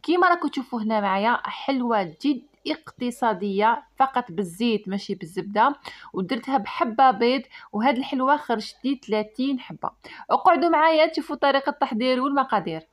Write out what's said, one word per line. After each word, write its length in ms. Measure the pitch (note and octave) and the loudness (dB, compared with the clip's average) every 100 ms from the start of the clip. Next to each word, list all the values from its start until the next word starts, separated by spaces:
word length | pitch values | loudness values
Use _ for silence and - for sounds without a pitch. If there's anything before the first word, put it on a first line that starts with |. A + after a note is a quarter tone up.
كيما 260 | - F4+ F#4 | 0 2 4
راكم 180 | F4 D4+ | 2 0
تشوفوا 340 | C#4+ A#3+ A#3 | -4 -6 -4
هنا 200 | G#3+ A3 | 0 0
معايا 400 | G3 G3 G#3+ A#3+ | 0 0 2 0
حلوه 600 | - - - C4+ A#3+ A3 | -4 -8 -4 -2 2 0
جد 440 | F3+ D#3 C#4 B3+ - _ - | 0 -2 -2 -2 -4 _ -8
اقتصاديه، 1160 | D#4 - - B3 A#3+ A#3+ F#3+ G3+ G3 A3 A#3 - _ | -8 -10 -6 -6 -2 -2 0 -2 2 2 2 -6 _
فقط 360 | C4 B3+ A#3+ | 0 0 -4
بالزيت 560 | E3 F#3+ E3 A#3 G#3 G3 | -6 -6 -2 0 0 -2
ماشي 280 | G3 - F#3+ | -8 -6 -8
بالزبده، 600 | E3 F#3 G3+ G#3 B3 D4 - - - | -6 -8 -4 2 2 2 -12 -18 -10
ودرتها 440 | - F3+ B3+ - C4 | -6 -4 -4 -2 -2
بحبه 540 | - - B3+ A3 C4 | -2 -4 -2 4 4
بيض، 300 | G#3 A#3 C4+ - - - | 4 2 0 -4 -20 -10
وهاد 260 | G#3 A#3+ B3 | 0 0 0
الحلوه 400 | C4+ C4+ C4 D4 | -2 0 2 2
خرجت 480 | - A3 G#3+ - B3+ | 0 -4 -4 -8 -6
لي 100 | C#4 - | -4 -2
ثلاثين 520 | G#3+ G#3+ - C4+ C4 | -2 -2 -4 -4 -4
حبه. 320 | - E3+ - _ - - - | -8 -10 -10 _ -20 -20 -2
اقعدوا 400 | - - E4+ E4+ | 2 4 4 4
معايا 380 | D#4+ D#4+ D#4+ D#4+ | 4 4 4 2
تشوفوا 280 | D#4+ - D4 | 0 -6 0
طريقه 340 | C#4+ C#4 C#4 | 2 2 0
التحضير 520 | C#4 B3+ A3 B3+ B3+ | -2 -2 0 0 2
والمقادير. 680 | C4+ C#4 C4 G#3+ F3 D#3+ - | 0 0 0 0 -2 -8 -10